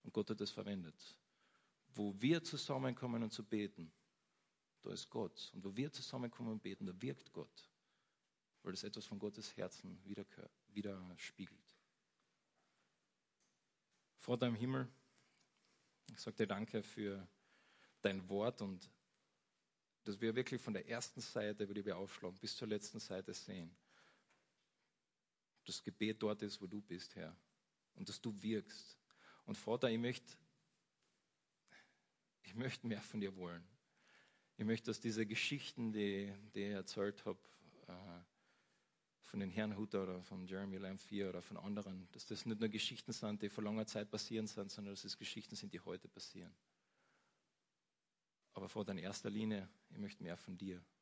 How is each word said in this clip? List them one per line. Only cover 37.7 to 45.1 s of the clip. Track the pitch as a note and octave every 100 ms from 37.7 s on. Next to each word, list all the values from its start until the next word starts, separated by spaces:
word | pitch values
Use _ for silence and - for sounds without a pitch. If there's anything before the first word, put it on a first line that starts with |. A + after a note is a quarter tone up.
| - -
äh, | F2+ G2 F2 F2+ _ _ _ _ _ _ _ _ _
von | - G2+
den | F#2+
Herrn | G2 G#2+ G#2
Hutter | G#2+ G2+
oder | F#2 F2+
von | F#2 F#2 F#2
Jeremy | F#2+ G2 F#2+
Lamphere | F#2+ G2 - G#2 G2
oder | F2+
von | - G2+
anderen, | G2+ G#2 G2+ F#2 F2+
dass | G#2+ -
das | G#2
nicht | A#2+ G#2+
nur | A2+
Geschichten | G#2 - B2 -
sind, | A2 G#2+ G#2
die | G#2
vor | -
langer | G#2 A2 G#2+
Zeit | G#2+ G#2
passieren | A2 - A2+ G#2+
sind, | - G2
sondern | - G2+
dass | G2+
es | G2